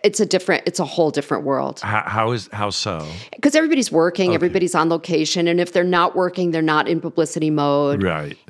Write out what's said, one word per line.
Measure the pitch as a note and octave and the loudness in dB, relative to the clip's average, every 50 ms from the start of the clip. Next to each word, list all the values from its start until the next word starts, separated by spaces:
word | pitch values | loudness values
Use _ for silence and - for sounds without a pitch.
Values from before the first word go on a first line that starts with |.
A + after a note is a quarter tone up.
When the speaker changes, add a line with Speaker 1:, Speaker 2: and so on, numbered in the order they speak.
| - | 0
Speaker 1:
it's | G#3+ G#3 - | 0 2 2
a | G#3 | 0
different, | D#3 - F3 - - E3+ - - | 2 0 0 2 0 0 0 0
it's | - F3 - | -2 -2 -2
a | E3 | -4
whole | C#3+ - F3 E3 D3+ | -4 0 0 0 2
different | - D3 C#3 - D3 G2 C#3+ | 0 -2 -2 -2 -4 -4 -2
world. | C#3 C3+ C3 C#3 C3+ - - | -2 -2 -2 -2 -4 -6 -6
Speaker 2:
How, | - G2+ G#2+ G#2+ - | -6 -2 -2 -2 -2
how | - G2+ A2 A2 A2+ | -2 -2 0 0 0
is, | B2 A2+ F#2+ - | 0 -2 -6 -8
how | - G#2+ G#2 G2+ | -6 -4 -4 -4
so? | F#2+ - - G#2+ F2+ D#2+ D2+ D#2 D#2+ F#2 A2 - - - | -4 -4 -4 -4 -4 -6 -8 -10 -12 -14 -14 -16 -12 -2
Speaker 1:
'Cause | - C#4+ C#4+ | 0 2 2
everybody's | D#4 E4 D4+ E4 C#4 A#3 - | 4 2 2 2 0 0 0
working, | - D#3+ E3 F3+ F3 F#3 F#3+ F3+ | 2 2 2 2 2 0 0 2
Speaker 2:
Okay. | E3+ | 2
Speaker 1:
everybody's | D#3+ E3+ F3 F3+ F#3+ F#3 E3+ - | 2 0 0 0 0 0 2 2
on | D#3+ D#3+ E3 | 2 2 2
location, | E3 D#3+ D#3+ - E3 D#3 D#3+ D#3 - F3+ E3+ E3+ | 0 -2 -2 -2 0 0 0 0 0 0 2 2
and | E3+ F3 | 2 2
if | F3 F3 | 0 0
they're | - F#3 | 0 0
not | F3 F3+ F3+ F3 F3 - - | 2 2 4 4 2 2 2
working, | F#3 F#3 F3+ F3+ F#3 F3+ F3 | 0 -2 0 0 -2 -2 0
they're | E3 D#3+ | 0 0
not | D#3+ D#3 D3+ D3+ - - | 0 2 2 2 2 0
in | E3+ E3 | -2 -2
publicity | - E3 - - D#3+ D3+ - E3 D#3 D#3 | -4 -4 -2 0 -2 0 -2 -2 -2 0
mode. | D3+ D3 C#3+ C#3+ C#3+ C#3+ D3 C#3+ C#3+ G2 | 0 2 2 2 2 2 2 2 0 0
Speaker 2:
Right. | G2 F2+ E2 D#2 D2+ C#2+ - - _ - | 0 0 -2 -2 -6 -8 -12 -14 _ -20